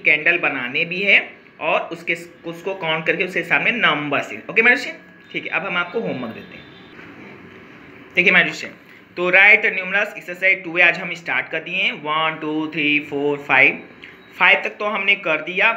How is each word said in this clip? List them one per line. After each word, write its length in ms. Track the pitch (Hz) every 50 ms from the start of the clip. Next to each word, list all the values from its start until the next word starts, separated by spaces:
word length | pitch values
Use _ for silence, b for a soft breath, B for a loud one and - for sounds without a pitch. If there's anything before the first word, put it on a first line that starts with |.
| -
कैंडल 340 | 170 151 151 151 165 175 175
बनाने 460 | 156 147 139 135 123 123 135 151 170
भी 160 | 170 175 180 202
है 160 | 202 208 294 - - - - - - - -
और 200 | - 160 185 226 - - 170
उसके, 220 | 165 - - 170 - - - - - -
उसको 280 | 165 165 - - 196 190
count 320 | - 160 160 160 160 165
करके 180 | - 156 175 190
उसके 180 | 180 - 170 165
सामने 280 | - 156 143 175 208
नंबर 500 | 233 233 185 170 156 147 147 143 139 123 -
से। 140 | - 107 - - -
Okay, 120 | - - 226
my 60 | 240
dear 120 | - -
student, 520 | - 320 - - - - - - - - -
ठीक 120 | 165 -
है, 60 | -
अब 160 | - - 180
हम 100 | 196 180
आपको 240 | 175 175 - - 226
होमवर्क 340 | 202 175 135 127 123 113 104
देते 220 | 98 95 - -
हैं। 80 | - - - - - - - - - - - - - - - - - - - - - - - - - - - - - - - -
देखिए, 180 | 180 180 196 180
my 100 | 180 165
dear 120 | 160 151
student, 640 | - - 110 - - - - - - - - -
तो 120 | 175 180 180
right 360 | 180 190 196 208 214 214 214 214 190
numerals 400 | 190 185 185 190 202 214 208 -
एक्सरसाइज 460 | 175 160 175 175 175 185 190 190 185 185
टू 140 | 170 160 175
आज 180 | 175 170 165 175
हम 160 | 190 175 175
start 340 | 165 - - 131 127 131 -
कर 100 | - 160
दिए 220 | 156 170 175 190 196
हैं। 100 | 233 247 175 147
One, 360 | 151 151 160 160 156 160 156
two, 260 | 156 151 156 156 156 156 156
three, 240 | 165 147 147 147 147 147 -
four, 280 | 147 139 143 147 143 139 - -
five, 340 | 139 131 135 151 - - - - - B B B B B - - - -
Five 240 | 180 185 196 196 -
तक 120 | 214 - -
तो 60 | 214
हमने 280 | 208 214 196 190 196 202 196
कर 240 | - 175 156 151 -
दिया, 300 | 180 180 190 196 226 220